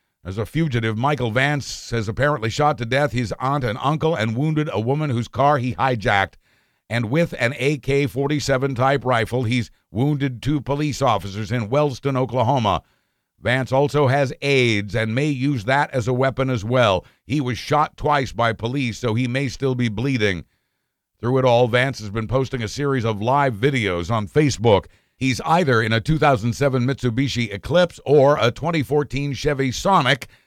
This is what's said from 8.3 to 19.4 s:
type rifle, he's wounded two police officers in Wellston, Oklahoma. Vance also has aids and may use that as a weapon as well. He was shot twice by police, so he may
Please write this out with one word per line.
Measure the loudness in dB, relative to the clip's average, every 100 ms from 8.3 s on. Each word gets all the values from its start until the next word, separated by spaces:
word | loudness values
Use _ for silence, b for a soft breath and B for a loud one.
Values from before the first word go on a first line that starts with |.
| -2 0 0 0 0
type | 0 0
rifle, | 0 0 0 -2
he's | 0 -2 -2 _ _
wounded | -2 0 0 -2 -4
two | -2 -2
police | -2 -2 -2 0
officers | 0 0 -2 -8 -4
in | -4 -2
Wellston, | 0 0 -2 -4 -2
Oklahoma. | -2 0 0 0 0 -2 -4 _ _ _ _ _
Vance | -2 -2 0
also | 2 2 2 2
has | 2 0 -2
aids | 0 4 4 2 0 -2
and | -2
may | 0 0
use | 0 0 -2 0
that | 0 0
as | -2 -2
a |
weapon | 0 0 0 -2
as | -2
well. | 0 2 4 2 b b b
He | -4
was | -2 -6
shot | -2 0 0 -2
twice | 0 0 0
by | 0 0
police, | 0 -4 -4 -4 -4
so | -2
he | -2 -2
may | -2